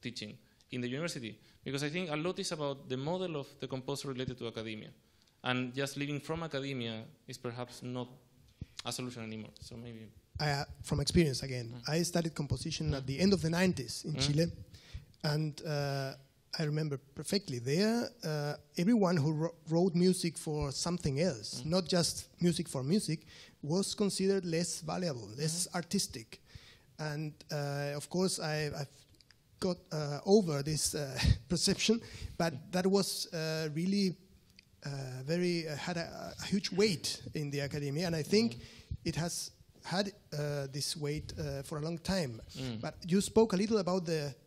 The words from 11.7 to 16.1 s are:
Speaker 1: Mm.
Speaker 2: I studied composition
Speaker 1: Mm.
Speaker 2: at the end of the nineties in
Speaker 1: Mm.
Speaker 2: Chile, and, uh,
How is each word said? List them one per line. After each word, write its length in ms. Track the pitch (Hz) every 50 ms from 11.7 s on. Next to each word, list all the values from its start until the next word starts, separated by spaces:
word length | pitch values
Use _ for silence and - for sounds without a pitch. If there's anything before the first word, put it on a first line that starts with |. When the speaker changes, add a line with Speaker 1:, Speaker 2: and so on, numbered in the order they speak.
| 117
Speaker 1:
Mm. 140 | 120 117 -
Speaker 2:
I 140 | 147 165 175
studied 320 | 170 - 175 165 165 151
composition 560 | - 143 135 - 131 - 165 151 - 160 156
Speaker 1:
Mm. 60 | 151
Speaker 2:
at 100 | 139 135
the 120 | 127 139 139
end 120 | 175 202 202
of 80 | 175 151
the 60 | 165
nineties 540 | 165 170 190 185 170 - 127 117 - - -
in 100 | - 156
Speaker 1:
Mm. 60 | 131
Speaker 2:
Chile, 320 | 135 143 147 147 165 170 - - - - - - - - - - - - - _ -
and, 380 | 156 147 151 156 156 143 - -
uh, 500 | 165 151 143 143 143 139 139 135 135